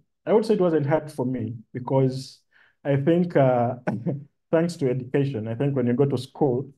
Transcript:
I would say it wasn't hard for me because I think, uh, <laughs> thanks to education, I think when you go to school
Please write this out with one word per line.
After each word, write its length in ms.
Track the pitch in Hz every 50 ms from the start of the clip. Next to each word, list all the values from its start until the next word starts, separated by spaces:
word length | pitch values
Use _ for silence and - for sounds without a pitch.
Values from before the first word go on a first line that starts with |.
| _ _ _ _ _
I 80 | - 190
would 140 | 220 220
say 80 | 226 214
it 60 | 175 180
wasn't 240 | 180 160 151 143
hard 260 | 135 160 151 156 - -
for 140 | - 127
me 300 | 127 131 120 107 107 113 - - _ -
because 680 | 123 - 139 139 135 135 131 127 131 135 - - - _ _ _ _ _ _ _ _ -
I 120 | 147 143
think, 400 | 139 139 170 165 175 180 175 -
uh, 380 | 160 135 127 127 120 120 117 113 - - - 113 104 113 - 139
<laughs> 380 | 139 139 - _ _ _ _
thanks 260 | - 160 170 170 170
to 120 | - 143 127
education, 580 | 131 135 127 - - 143 143 139 139 110 107
I 80 | 113 113
think 220 | 117 139 143 139
when 100 | 135 120
you 60 | 120 123
go 140 | 123 143
to 100 | 139 135
school 560 | 117 113 - - - 156 139 120 127 143 - -